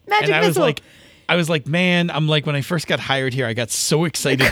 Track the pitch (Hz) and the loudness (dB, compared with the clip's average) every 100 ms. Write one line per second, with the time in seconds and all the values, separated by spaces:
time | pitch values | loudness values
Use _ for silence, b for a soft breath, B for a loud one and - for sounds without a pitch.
0 | - 415 427 311 - - 294 151 - b | -2 -2 2 2 2 2 0 -2 -8 b
1 | b b b 170 165 165 - 165 180 175 | b b b 0 2 -2 0 0 2 2
2 | 170 151 156 151 147 143 131 175 - 151 | 0 0 0 0 0 -4 -2 -4 -2 -4
3 | - 135 131 127 120 113 117 - - 151 | -2 -2 0 -2 -2 -2 -4 -2 0 0
4 | 170 - 147 135 131 | 0 -2 0 2 0